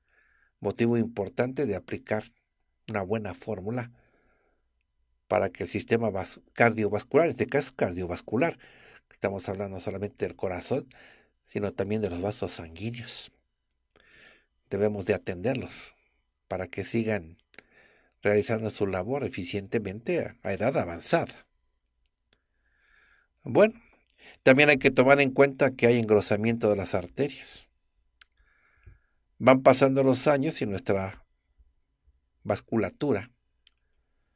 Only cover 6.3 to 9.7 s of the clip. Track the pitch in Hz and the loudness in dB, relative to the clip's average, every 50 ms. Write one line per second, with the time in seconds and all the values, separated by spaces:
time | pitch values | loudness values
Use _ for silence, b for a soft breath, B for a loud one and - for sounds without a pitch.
6.3 | - - - _ - - 120 117 110 110 107 101 104 101 - - - 139 170 170 | -12 -18 -20 _ -2 2 2 2 2 0 -2 -2 -2 -4 -4 0 2 2 2 2
7.3 | - - 110 - - 143 139 - - - - 101 87 90 92 85 - - - - | 0 -2 -4 -2 -2 -2 -4 -4 -4 -4 -4 -4 -4 -4 -6 -6 -8 -8 -8 -6
8.3 | 131 156 165 165 - - B B B B B B B B B _ - _ - 101 | -4 -2 -2 -2 -4 -6 B B B B B B B B B _ -10 _ -4 -4
9.3 | 98 98 - - 98 95 104 98 | -4 -4 -6 -6 -6 -6 -6 -8